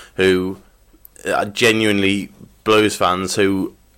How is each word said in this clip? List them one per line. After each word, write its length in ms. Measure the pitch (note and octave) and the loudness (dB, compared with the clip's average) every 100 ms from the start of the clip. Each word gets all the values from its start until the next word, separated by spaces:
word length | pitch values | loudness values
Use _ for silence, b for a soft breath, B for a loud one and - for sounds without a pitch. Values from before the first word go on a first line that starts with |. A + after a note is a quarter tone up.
| B B | B B
who 440 | F#2+ F#2 F#2 F#2+ _ _ _ _ _ _ - | 2 2 -2 -8 _ _ _ _ _ _ -6
are 120 | G2 G#2+ | -4 -4
genuinely 840 | G2+ A#2 A2 A2 G2+ G2 G2+ F#2 - - _ G#2+ | 0 2 2 0 0 0 -2 -6 -14 -20 _ 0
Blues 300 | G#2+ G#2+ - | 2 2 0
fans 380 | F2+ F2+ F#2 - | -2 -2 -4 -2
who 380 | G2 F#2+ F#2 - _ | 0 0 -6 -10 _